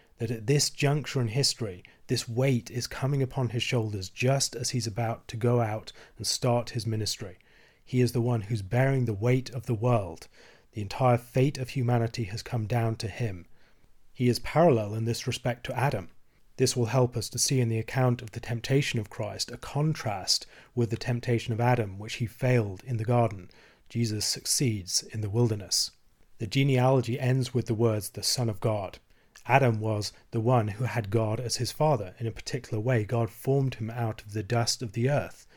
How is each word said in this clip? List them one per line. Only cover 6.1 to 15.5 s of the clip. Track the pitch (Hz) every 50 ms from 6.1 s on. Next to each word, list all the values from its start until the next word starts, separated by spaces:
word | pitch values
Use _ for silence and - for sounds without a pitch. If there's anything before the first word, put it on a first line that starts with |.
| -
and | - 110
start | - - - - 127 120 120 117 -
his | - 123 101
ministry. | 113 110 107 104 101 - - 107 92 87 - _ _ _ _ - _ _ _ _
He | - - 127
is | 123 117 -
the | 127 117
one | 123 123 117 107
who's | 98 117 104 98
bearing | 92 120 120 131 135 135 135 123
the | 117 107
weight | 95 107 123 127 131 123 -
of | - 131 -
the | - 120
world. | 101 110 123 123 110 98 80 82 - - - - - - - - - _ _ _
The | 113
entire | 104 101 - - 135 127 120 120
fate | - - - 131 131 143 - 131
of | 127 123
humanity | - 139 123 120 123 120 113 113 - - 117
has | 95 104 113 -
come | - - 117 110
down | 101 123 120 113 113 110
to | 110 - 104
him. | - - 123 110 98 90 - - - - - - - _ - - - - - - -
He | - 127 123
is | 113 -
parallel | - - - 147 170 170 135 113 107 101 107
in | 113 113
this | 117 117 - -
respect | 131 120 - - 127